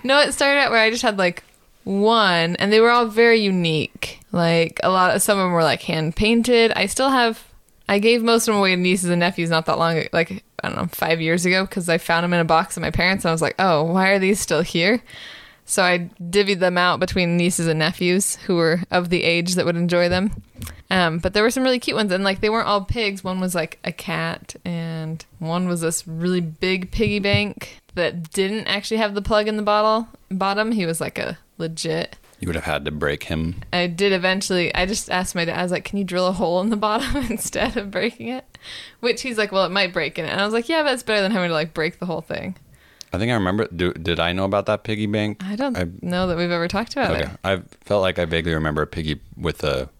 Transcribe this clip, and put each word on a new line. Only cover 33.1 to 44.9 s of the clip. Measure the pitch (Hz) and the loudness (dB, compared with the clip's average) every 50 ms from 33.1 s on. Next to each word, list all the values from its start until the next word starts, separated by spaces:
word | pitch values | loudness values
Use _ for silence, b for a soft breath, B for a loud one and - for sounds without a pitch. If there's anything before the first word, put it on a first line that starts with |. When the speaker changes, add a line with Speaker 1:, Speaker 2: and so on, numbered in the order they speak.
| 73 71 - | -2 -2 -4
Speaker 2:
him. | - 82 80 80 80 87 - - - | -4 -2 -2 -2 -4 -4 -8 -8 -6
Speaker 1:
I | - 180 175 | -2 -2 -2
did | 180 170 170 202 202 | -2 -2 0 0 2
eventually. | 190 180 180 185 185 190 190 - 190 180 170 - - | 2 2 2 0 0 0 -2 0 0 0 0 0 0
I | - 180 | -2 -2
just | 190 226 - - - | -2 -2 -6 -4 -4
asked | - 180 185 - - | -4 -2 -2 -4 -4
my | 180 170 | -4 -4
dad, | 165 - 170 | -2 -2 -4
I | |
was | 180 180 | -2 -2
like, | 180 - 185 | -2 -4 -4
"Can | - - 202 | -6 -6 -4
you | 196 | -4
drill | 180 180 180 185 | -2 -2 0 0
a | 185 | 0
hole | 190 175 190 165 175 180 | 0 0 -2 0 0 0
in | 190 220 | 0 0
the | 226 | 0
bottom | 208 214 214 214 233 277 247 - | 0 0 0 0 -2 -2 -2 -2
<laughs> | 285 254 226 | -2 -2 -4
instead | 233 226 - - - - 202 254 - 240 | -6 -6 -6 -6 -4 -2 -2 -2 -2 -6
of | 202 196 | -8 -4
breaking | 196 185 190 233 - - 226 226 | -4 -4 -4 -4 -4 -8 -10 -10
it?" | 254 254 - _ B B B B B B B B B B | -10 -10 -12 _ B B B B B B B B B B
Which | - 247 - 254 | -4 -2 -2 -2
he's | - 254 233 214 | -4 -4 -2 -2
like, | 208 202 | -2 0
"Well, | 196 190 185 | 0 0 0
it | 175 | 0
might | 180 202 196 175 185 | 0 -2 -2 0 -2
break | 180 151 143 - - | -2 -4 -2 -4 -6
in | 160 | -6
it." | - | -4
And | - 190 | -2 -2
I | 202 | -2
was | 208 | 0
like, | 220 233 233 - | -2 -2 -2 0
"Yeah, | 330 320 | -2 0
but | 302 285 | 0 0
it's | 262 247 | -2 -2
better | - - 220 208 | -2 -2 0 0
than | 196 190 | 2 0
having | 226 190 180 175 | 0 0 0 0
to, | 165 | 0
like, | 151 160 160 | -2 -2 -4
break | - 170 156 165 - _ | -4 -4 -4 -4 -4 _
the | 175 | -8
whole | 180 165 165 | -6 -6 -8
thing." | 156 - - - - 190 185 - - - B B B B B B B B | -6 -8 -8 -8 -8 -10 -10 -12 -18 -20 B B B B B B B B
Speaker 2:
I | - 90 | -4 -2
think | 107 120 | -2 0
I | 123 | 0
remember. | 110 95 92 95 104 113 - | 2 0 0 0 0 -2 -4
Do, | 87 82 90 90 | -2 -2 -2 -2
did | - - 80 87 85 80 | -2 -2 -2 -2 0 0
I | 82 85 | 0 0
know | 87 95 95 | 0 0 0
about | 98 101 101 95 | 0 0 0 0
that | - 107 101 | 0 -2 -2
piggy | _ - | _ -6